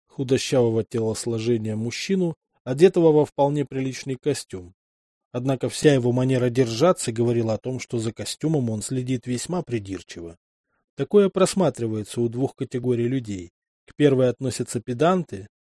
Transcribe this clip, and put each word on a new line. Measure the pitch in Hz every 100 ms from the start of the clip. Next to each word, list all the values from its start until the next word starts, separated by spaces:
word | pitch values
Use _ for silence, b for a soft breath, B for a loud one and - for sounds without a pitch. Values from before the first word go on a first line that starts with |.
| _
худощавого | - 127 131 - 135 120 113
телосложения | 104 117 110 107 - 113 113 117 107 107
мужчину, | 117 - - 190 175 156 _ _
одетого | - 131 185 185 165
во | 151 143
вполне | - 143 147 135
приличный | 135 131 127 - 131
костюм. | 151 139 - 95 87 _ _ _ _ _ _
Однако | 123 127 131 123
вся | - 151 139
его | 123
манера | 123 127 131 123
держаться | 120 123 113 170 180 -
говорила | 113 120 120 113 110
о |
том, | 127 127
что | - 120
за | 110
костюмом | - 104 - 156 156 120
он | 110
следит | - 131 127 127 -
весьма | 123 - 180
придирчиво. | 160 117 98 92 - - 85 82 _ _ _ _ _ -
Такое | 139 208 196
просматривается | - 262 - 165 120 117 110 104 -
у | 120
двух | 117 135 -
категорий | 131 127 120 120 120
людей. | 135 113 98 87 _ _ _ _
К | -
первой | 147 131 127
относятся | 117 131 - 123 123
педанты, | - 120 156 185 160 - 104 _